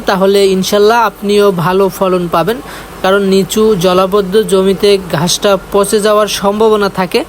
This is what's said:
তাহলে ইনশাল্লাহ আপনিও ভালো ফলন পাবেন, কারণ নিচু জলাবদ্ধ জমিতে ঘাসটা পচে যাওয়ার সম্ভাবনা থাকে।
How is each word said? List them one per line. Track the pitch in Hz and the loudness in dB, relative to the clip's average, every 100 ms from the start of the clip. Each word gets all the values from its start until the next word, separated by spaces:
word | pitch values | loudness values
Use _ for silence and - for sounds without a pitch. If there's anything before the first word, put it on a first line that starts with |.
| 233 | -2
তাহলে | 190 196 202 196 190 | 0 2 2 2 0
ইনশাল্লাহ | 180 208 208 233 214 | 0 2 2 2 0
আপনিও | - 202 208 202 175 175 | -2 -2 2 2 2 0
ভালো | 190 190 - | 0 0 0
ফলন | 190 180 175 170 | -2 -2 0 -2
পাবেন, | 165 247 - - - - | -2 -4 -8 -16 -18 -4
কারণ | 190 202 196 | 0 2 2
নিচু | 190 190 220 220 202 | 0 0 0 2 2
জলাবদ্ধ | 185 185 190 208 185 214 185 | 2 2 2 0 0 0 2
জমিতে | 190 190 196 202 196 180 | 2 2 2 0 0 -2
ঘাসটা | 160 170 - 208 190 - | -4 -2 -2 0 -2 -2
পচে | 202 202 214 208 | -2 0 0 0
যাওয়ার | 208 208 - | 0 0 -2
সম্ভাবনা | 202 214 220 214 196 | -2 0 2 2 0
থাকে। | 190 180 233 | -2 -2 -2